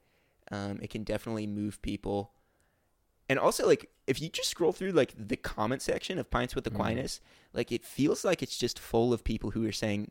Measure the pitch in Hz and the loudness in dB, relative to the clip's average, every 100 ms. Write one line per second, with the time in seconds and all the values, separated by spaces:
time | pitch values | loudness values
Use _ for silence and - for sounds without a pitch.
0 | _ _ _ _ - 101 101 101 - 113 | _ _ _ _ -10 -6 -4 -6 -6 -8
1 | 107 107 - 110 107 104 104 - - 101 | -4 -4 -2 -4 -4 -4 -4 -4 -6 -6
2 | 98 101 101 _ _ _ _ _ _ _ | -2 -2 -4 _ _ _ _ _ _ _
3 | _ _ - 135 151 - 226 147 - _ | _ _ -2 2 4 4 6 4 4 _
4 | - 135 160 - - - 160 156 190 170 | -2 -2 -2 -4 -2 2 2 2 2 4
5 | 123 - 107 - - - 110 131 - - | 2 0 -6 -6 -4 -2 0 0 -2 -2
6 | - 185 - 123 123 139 - 104 110 120 | -2 -4 -2 0 0 -2 -4 -2 0 0
7 | 135 - _ - _ - 123 120 - - | -4 -8 _ -20 _ -4 -2 -2 -4 0
8 | 143 - 214 170 - - 120 - - 113 | 2 2 2 0 -2 -2 -2 -4 0 4
9 | 120 117 - 110 113 110 110 - 110 104 | 4 4 0 -2 -2 -2 -2 0 0 0
10 | 104 | -2